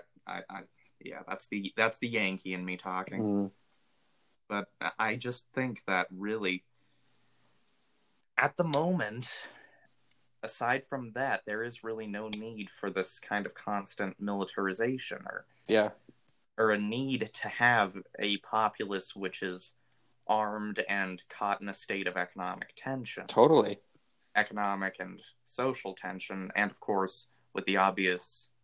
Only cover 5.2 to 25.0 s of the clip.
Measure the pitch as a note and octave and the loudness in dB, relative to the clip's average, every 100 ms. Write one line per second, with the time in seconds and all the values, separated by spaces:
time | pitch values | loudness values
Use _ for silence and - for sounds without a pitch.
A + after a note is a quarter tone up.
5.2 | B2 A#2+ - - B2+ G#2+ - F#2+ F2+ F#2 | -4 -6 -6 -2 -2 -4 0 0 0 -4
6.2 | G#2 A2 G2 F#2 - _ _ _ _ _ | -4 -2 0 -2 -6 _ _ _ _ _
7.2 | _ _ _ _ _ _ _ _ _ _ | _ _ _ _ _ _ _ _ _ _
8.2 | _ - C#3 - E3+ D3 E3+ F#3 G#2+ A2+ | _ 2 2 2 0 2 2 2 0 -4
9.2 | B2+ - - - - _ _ _ _ _ | -8 -8 -12 -16 -20 _ _ _ _ _
10.2 | _ _ - - A#2+ C3 - C3+ A#2+ A2+ | _ _ -6 -2 0 0 -2 -6 -4 -2
11.2 | C3+ G#2 - G#2+ A#2 A#2 A2+ A2 G#2+ G2+ | 0 0 -2 -4 -4 -6 -6 -6 -6 -6
12.2 | A2 G#2 A2 A2 G2 - G2+ F#2 F#2 - | -4 -6 -6 -10 -12 -8 -4 -4 -4 -6
13.2 | - G#2 G2 - - G2+ G2 - G2 - | -4 -4 -4 -8 -6 -6 -4 -6 -6 -4
14.2 | G2+ G2+ F#2+ - G2 F#2+ A#2 C3 - - | -6 -4 -4 -2 -2 0 -2 -2 -6 -10
15.2 | - - - _ - A2 G#2 - - - | -10 -12 -14 _ 2 4 4 0 -16 -20
16.2 | _ _ _ - A2 G#2 G#2 A#2 C3+ C3 | _ _ _ 2 4 4 2 -2 -2 -2
17.2 | A2 - G#2 - A#2+ A#2+ G2 F#2+ - - | -4 -6 -6 4 6 6 4 0 -12 -4
18.2 | G#2 G2+ - A2 A2 - G#2 G2+ - G2+ | 0 0 0 2 2 0 -4 -4 -6 -6
19.2 | F#2+ - G2 F#2 - - _ _ _ _ | -6 -4 -6 -6 -10 -18 _ _ _ _
20.2 | - G#2+ G#2+ G#2+ G#2 G#2 - G2+ F#2+ F2+ | 0 0 0 -2 -4 -2 -2 0 -2 -4
21.2 | - - G2+ G2+ G2+ F#2+ - G2 F#2+ F2+ | -12 -2 0 0 -2 -6 -4 -4 -2 -2
22.2 | F2+ G2+ F2+ F#2 - - - C3 A#2+ - | -4 -4 -6 -6 -10 -10 -6 -6 -6 -10
23.2 | - - C3+ D3+ G#2 G2+ _ _ _ _ | 0 8 10 10 6 0 _ _ _ _
24.2 | _ G#2+ G#2+ G#2+ G2+ G2 F#2+ - | _ 0 0 0 0 0 -2 -4